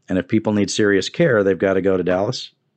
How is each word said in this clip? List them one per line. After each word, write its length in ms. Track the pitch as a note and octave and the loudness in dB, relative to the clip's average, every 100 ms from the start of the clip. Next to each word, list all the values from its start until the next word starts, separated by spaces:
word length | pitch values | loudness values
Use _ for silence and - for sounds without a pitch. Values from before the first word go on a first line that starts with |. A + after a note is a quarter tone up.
| - | -6
And 100 | F#2 | -4
if 80 | - | 0
people 260 | A2 A2 | -2 0
need 160 | G#2 F#2+ | -2 -2
serious 400 | - G#2 G2 - | 0 2 2 0
care, 340 | - E3+ A2 | 0 2 2
they've 140 | G2 F2 | 2 2
gotta 240 | G2 F#2+ | 0 0
go 160 | F#2 F#2+ | 0 0
to 60 | |
Dallas. 480 | F2 F2+ G#2+ B2+ - _ _ | 0 -2 -2 -6 -12 _ _